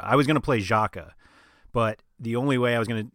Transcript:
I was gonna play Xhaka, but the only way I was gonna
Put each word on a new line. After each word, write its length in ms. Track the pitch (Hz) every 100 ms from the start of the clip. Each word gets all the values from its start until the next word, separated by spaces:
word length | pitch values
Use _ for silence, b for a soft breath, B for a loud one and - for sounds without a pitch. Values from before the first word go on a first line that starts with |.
I 100 | 85
was 140 | 131 139
gonna 120 | 156
play 200 | - 120
Xhaka, 500 | 95 113 107 90 80 - b b b b b
but 280 | 120 110 110 _ -
the 160 | 117 117
only 220 | 139 127
way 180 | 120 117
I 20 |
was 80 | 110
gonna 220 | 113 107